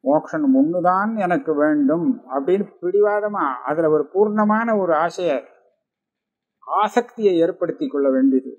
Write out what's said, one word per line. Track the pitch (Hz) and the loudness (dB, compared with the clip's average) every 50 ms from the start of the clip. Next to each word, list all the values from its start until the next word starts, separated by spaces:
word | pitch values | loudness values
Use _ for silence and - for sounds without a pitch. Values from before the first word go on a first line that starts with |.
| - | 0
மோட்சம் | 131 143 156 151 - - 160 151 139 131 | 2 0 0 0 -4 -6 -2 0 2 2
ஒண்ணுதான் | 131 143 160 175 180 165 175 185 190 202 220 226 220 | 2 2 2 0 0 0 0 0 0 -2 -2 -4 -4
எனக்கு | 190 175 180 143 139 156 156 | -2 -2 -2 -2 -2 -2 -2
வேண்டும் | 143 147 151 151 151 143 135 151 170 170 139 123 - - - | 0 0 0 2 2 2 0 0 0 0 -2 -4 -4 -8 -8
அப்படின்னு | 131 139 139 156 180 202 202 - _ | -6 -6 -2 0 -2 -2 -2 -8 _
பிடிவாதமா | _ - 180 185 202 208 208 208 208 208 214 208 196 165 143 131 123 - | _ -8 -2 0 2 2 2 0 -2 -4 -4 -4 -4 -4 -4 -4 -6 -6
அதுல | 131 151 160 165 156 | -4 -2 0 2 2
ஒரு | 156 151 147 | 2 2 0
பூர்ணமான | - - 190 214 214 208 214 214 208 214 220 233 233 220 208 | -2 0 0 0 2 2 0 2 2 2 2 0 0 0 -2
ஒரு | 190 170 160 | 0 0 0
ஆசையை, | 151 165 170 170 - 180 165 139 123 - - - _ _ _ _ _ _ _ _ _ _ _ _ _ _ _ _ _ _ _ _ _ - | 0 0 -2 -2 -4 -2 -2 -2 -4 -6 -10 -20 _ _ _ _ _ _ _ _ _ _ _ _ _ _ _ _ _ _ _ _ _ -10
ஆசக்தியை | - 151 185 208 208 - 247 233 - - - 214 202 180 | -4 -2 -2 -2 0 0 -2 -4 -4 -8 0 0 2 2
ஏற்படுத்தி | 165 165 170 175 - 180 170 - - - - | 2 2 0 0 -2 -2 -2 -2 -4 -6 -4
கொள்ள | 143 143 139 139 | -2 0 0 2
வேண்டியது. | 131 131 131 135 131 131 - - - | 2 4 4 4 2 2 -2 -4 -16